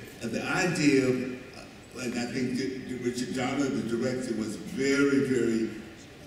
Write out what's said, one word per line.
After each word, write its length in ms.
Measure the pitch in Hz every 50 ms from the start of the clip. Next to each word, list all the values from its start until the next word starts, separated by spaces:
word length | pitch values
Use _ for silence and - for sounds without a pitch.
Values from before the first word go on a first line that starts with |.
| - - - -
the 220 | - - - -
idea, 640 | - - - 180 185 165 151 151 151 143 135 135 127
and 1120 | 127 127 123 - - - - - - - - - - - - - - - 127 123 120 113 120
I 80 | 120
think 320 | - - 131 123 - - -
that 420 | - - - - - - 127 120
Richard 320 | 120 120 117 123 127 - -
Donner, 300 | 131 127 135 - 143 139
the 220 | 127 - 110 - 113
director, 460 | 117 113 127 131 123 127 123 113 110
was 200 | 107 110 107 -
very, 680 | - - - - 131 135 139 139 139 143 139 135 123 -
very 440 | 123 131 117 113 113 113 113 113 101 - - - - - - - - - - -